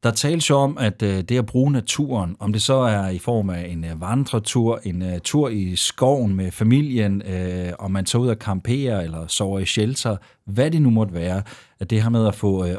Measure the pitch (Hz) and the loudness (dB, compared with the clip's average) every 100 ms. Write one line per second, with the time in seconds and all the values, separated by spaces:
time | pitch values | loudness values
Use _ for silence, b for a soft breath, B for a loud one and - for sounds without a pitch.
0 | 120 - 147 165 - 139 139 147 117 - | 0 0 0 0 2 4 4 2 -2 0
1 | 104 95 87 123 110 127 139 135 - - | 0 0 0 0 0 2 2 2 -2 -4
2 | 147 123 87 90 104 107 - 135 123 104 | -2 -2 -4 -4 -2 0 2 2 2 2
3 | 95 90 - 117 98 87 87 85 82 80 | 0 -4 -2 0 0 -4 -6 -6 -6 -6
4 | 85 127 135 117 101 123 117 113 98 90 | -2 -2 0 -2 -2 0 0 0 -4 -4
5 | 92 87 - 151 139 110 92 90 - - | -4 -4 -2 0 0 0 -2 -2 -4 2
6 | 131 143 110 95 92 - 110 131 151 123 | 2 2 2 0 -2 0 4 4 4 0
7 | 104 98 98 92 90 90 90 87 98 98 | 0 0 -4 -4 -4 -4 -6 -6 -4 -2
8 | 92 120 123 107 - 95 117 127 135 104 | 0 2 2 0 -2 -4 -2 -2 0 -2
9 | 82 80 82 - 98 98 95 - 107 131 | -2 -6 -6 -4 -2 -2 -2 0 0 0
10 | 117 101 b b - 101 147 165 139 110 | -4 -4 b b -6 0 2 4 4 4
11 | 107 87 85 92 101 B B B 95 110 | 2 -2 -2 -2 -6 B B B -2 2
12 | 113 117 110 98 104 95 90 | 2 4 2 2 0 0 0